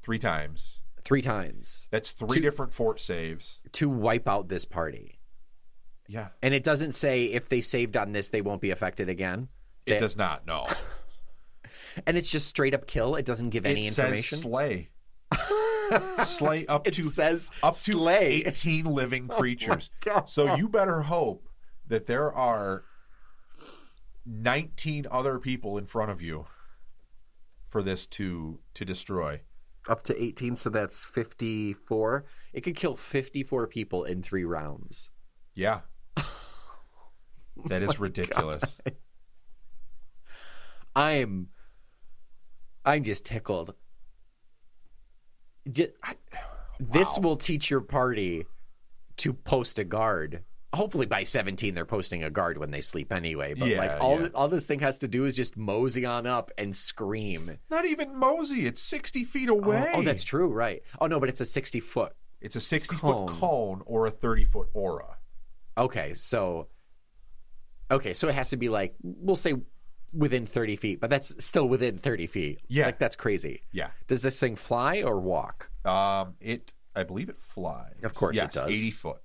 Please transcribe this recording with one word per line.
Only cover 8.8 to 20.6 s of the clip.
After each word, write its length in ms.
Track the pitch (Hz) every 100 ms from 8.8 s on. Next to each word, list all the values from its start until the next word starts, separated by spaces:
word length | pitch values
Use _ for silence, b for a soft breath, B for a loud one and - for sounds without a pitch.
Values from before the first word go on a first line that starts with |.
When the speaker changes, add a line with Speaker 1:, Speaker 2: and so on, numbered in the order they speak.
| 92 - 92
Speaker 2:
again. 400 | 90 95 92 127 - - - -
Speaker 1:
It 60 |
Speaker 2:
They 40 | 107
Speaker 1:
does 180 | 110 107
not, 300 | 95 76 -
no. 200 | 78 62
Speaker 2:
<laughs> 40 | - - - - - - - - - - B B B -
And 80 | 170
it's 100 | 170
just 200 | 156 -
straight 260 | - 139
up 140 | 139 -
kill. 260 | - 117
It 100 | 151
doesn't 260 | 131 117 120
give 140 | 110 -
any 200 | 143 104
Speaker 1:
It 60 |
says 140 | 110 127
Speaker 2:
information. 300 | 104 117 151
Speaker 1:
slay. 500 | 160 123 143 95 85 - - - -
Speaker 2:
<laughs> 920 | - - 415 440 440 415 226 185 349
Speaker 1:
Slay 420 | - - 147 156 156
up 220 | 147 156
Speaker 2:
It 60 |
Speaker 1:
to, 80 | 175
Speaker 2:
says 460 | 156 - 156 170 - B
Speaker 1:
up 120 | 156
to 40 | 165 -
Speaker 2:
slay. 500 | 190 165 190 175 147
Speaker 1:
eighteen 400 | 156 - 170 160 160
living 400 | 139 127 127 123
Speaker 2:
<laughs> 40 |
Oh 40 |
my 40 | 226
Speaker 1:
creatures. 520 | 123 123 - 110 - -
Speaker 2:
God. 280 | - 202 -
Speaker 1:
So 280 | - 143
you 120 | 147